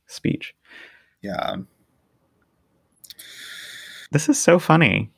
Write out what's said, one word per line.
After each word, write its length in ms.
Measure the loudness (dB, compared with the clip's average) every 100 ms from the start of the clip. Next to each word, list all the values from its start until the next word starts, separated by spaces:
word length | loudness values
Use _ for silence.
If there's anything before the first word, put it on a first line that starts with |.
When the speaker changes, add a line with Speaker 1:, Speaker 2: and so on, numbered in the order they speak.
| _
Speaker 1:
speech. 480 | -8 -6 -6 -10 _ _ -20 -20 _ _ _
Speaker 2:
Yeah. 360 | -12 -8 -8 -8 -12 _ _ _ _ _ _ _ _ _ _ _ _ _ -20 -20 -20 -20 -20 -18 -18 -20 -20 -20 -4
Speaker 1:
This 160 | -2 0
is 120 | 0
so 180 | 4 4
funny. 520 | 6 4 4 2 -4